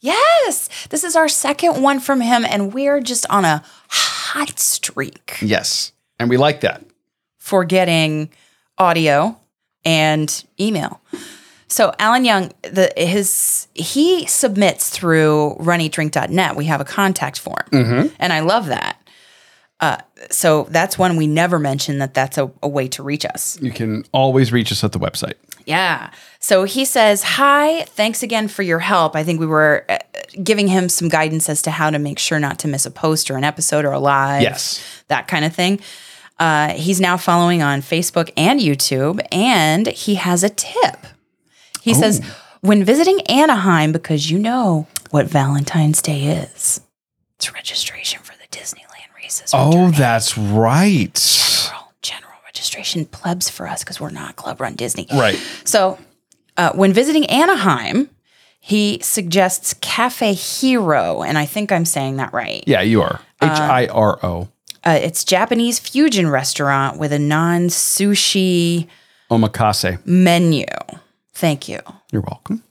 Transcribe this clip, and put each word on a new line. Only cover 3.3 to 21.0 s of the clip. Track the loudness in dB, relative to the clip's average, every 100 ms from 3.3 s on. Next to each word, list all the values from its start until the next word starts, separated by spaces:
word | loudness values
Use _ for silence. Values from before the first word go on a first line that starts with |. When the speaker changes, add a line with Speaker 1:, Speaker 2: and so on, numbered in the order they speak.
| 2
Speaker 1:
a | 2 0 -4 -20 _
hot | -4 -2 -4 -6 -6 -6 -2
streak. | -2 -2 -6 -6 -8 -10 -16 -6
Speaker 2:
Yes. | 0 0 0 -4 -6 _ _ _
And | 0
we | 4
like | 2 2
that. | -4 -4 -14 _ _ _ _ _
Speaker 1:
For | -2 0
getting | 2 2 2 2 0 -2 -8 _ _ _ _ 0
audio | 2 4 4 4 2 -4 _ _ _ _
and | 0 2 2 2 -2 -6 -10 _
email. | -4 -2 -6 -10 _ -16 -16 -20 -20 _ _
So | 0 0 2
Alan | 0 2
Young, | 4 2 0 -10
the, | -6 2 2 2
his, | -2 0 -2 -2 -2 -4 -6
he | -10 -4 2 2 2 0
submits | 0 0 2 0 0 -6
through | -4 0 2 4 2 0 -2
run | -2 0
eat | -2
drink | -2 -2
dot | -2 -2
net. | 0 0
We | -2 -2
have | -2
a |
contact | -4 -2 0 0 -4 -8
form. | -10 -10 -2
Speaker 2:
Mm-hmm. | 0 2 2 0 -2
Speaker 1:
And | -2
I | 0
love | 0 0 -2
that. | -6 -6 -10 _ _ _ _ _ _ _ _
Uh, | -4 -4 -10 _ -8
so | 0 2 2 2
that's | 0 0
one | 0